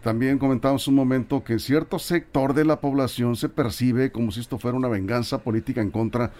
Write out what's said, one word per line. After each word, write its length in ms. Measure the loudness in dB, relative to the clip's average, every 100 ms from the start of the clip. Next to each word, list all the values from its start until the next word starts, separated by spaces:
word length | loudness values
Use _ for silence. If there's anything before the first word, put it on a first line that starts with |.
también 340 | -2 0 2 2
comentamos 500 | 2 2 2 0 2
un 60 |
momento 500 | 4 4 0 0 -4
que 100 | 0
en 60 | -2
cierto 380 | 2 0 0 -6
sector 560 | 0 -2 0 0 2
de 100 | 4
la 160 | 4 2
población 560 | 0 0 0 0 -2 0
se 140 | -4
percibe 600 | -2 -2 0 0 2 0
como 180 | 0 -4
si 100 | -4
esto 200 | -8 -6
fuera 180 | -4 -2
una 100 | -2
venganza 520 | -2 -2 -2 -2 -4
política 420 | -2 -2 -2 -4
en 80 | -2
contra 400 | -2 -2 -2 -4